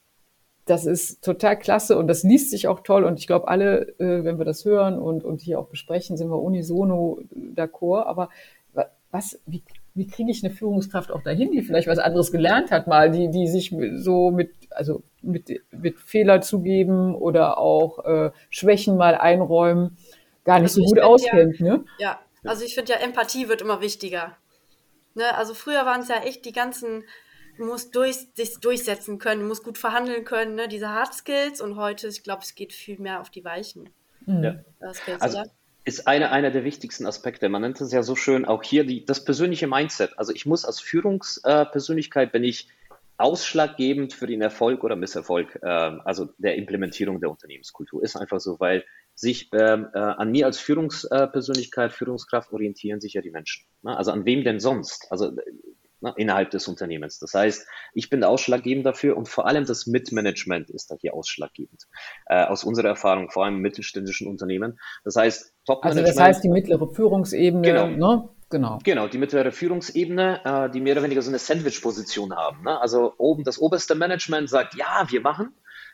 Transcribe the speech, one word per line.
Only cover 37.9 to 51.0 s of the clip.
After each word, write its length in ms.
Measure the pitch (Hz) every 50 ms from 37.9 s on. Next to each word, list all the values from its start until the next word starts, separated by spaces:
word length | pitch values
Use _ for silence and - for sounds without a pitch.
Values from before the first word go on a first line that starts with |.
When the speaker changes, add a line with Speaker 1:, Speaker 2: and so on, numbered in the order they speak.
Speaker 3:
ja 120 | 127 127 113
so 120 | 120 131
schön 300 | 131 - 139 135 131 127
auch 180 | - 110 107 -
hier 220 | - 139 151 143
die, 180 | 131 127 117 -
das 220 | - 135 - -
persönliche 420 | - 135 147 175 180 170 151 160
Mindset. 500 | 139 135 139 151 156 - - 98 - -
Also 140 | - 110 113
ich 140 | - - -
muss 180 | 147 165 170 -
als 160 | 117 - -
Führungs-, 600 | - - - 170 175 202 196 190 - - - - -
äh, 220 | 127 147 151 147
Persönlichkeit 640 | 147 - 143 139 - 160 160 151 - - 143 127 120
bin 120 | - 117 123
ich 260 | 123 117 - - _ _ _ _ - - _ _ _ _
ausschlaggebend 960 | - 113 143 170 175 - - - 160 151 143 - - 131 135 139 143 139 131 -
für 140 | - 127
den 140 | 110 117 107
Erfolg 420 | 107 107 - - 117 120 127 127 -
oder 120 | 113 107
Misserfolg, 640 | 87 90 - - 85 - - 87 87 82 - - - -
ähm, 380 | 90 87 82 82 80 78 80 -
also 240 | 92 95 95 85 71 _
der 180 | - 95 98 78
Implementierung 640 | - 104 95 98 98 95 90 - - 101 98 95 85
der 120 | 85 76
Unternehmenskultur. 720 | 76 _ _ 73 69 67 - - _ - - - - - 107
Ist 120 | 110 -
einfach 240 | - 101 - 101 90
so, 200 | - 98 85 -
weil 240 | 92 90 95 92 - - - - _ _ _
sich, 360 | - - 120 120 - - - 104
ähm, 340 | 107 110 110 110 110 107 - -
äh, 60 | 98
an 320 | 104 104 - - 107 110
mir 140 | 120 147 143
als 140 | 131 131 -
Führungs-, 460 | - - 147 160 160 143 - -